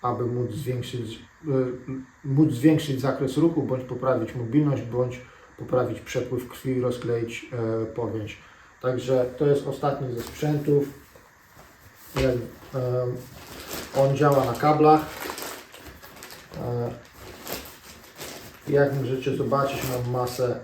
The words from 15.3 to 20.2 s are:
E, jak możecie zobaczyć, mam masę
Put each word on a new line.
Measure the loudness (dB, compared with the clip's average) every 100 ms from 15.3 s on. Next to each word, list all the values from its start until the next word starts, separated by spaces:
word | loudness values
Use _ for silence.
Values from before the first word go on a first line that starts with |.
| -8 -10 -12 -16 -20 -20 -20 -20 -20 -18 -20 -16 -10
E, | -6 -4 -4 -6 -16 -20 -18 -16 -12 -12 -12 -18 -20 -20 -20 -16 -14 -14 -16 -16 0
jak | 4 4
możecie | 2 -2 -2 -2 -2
zobaczyć, | 0 2 2 -2 -4
mam | -2 -2
masę | -2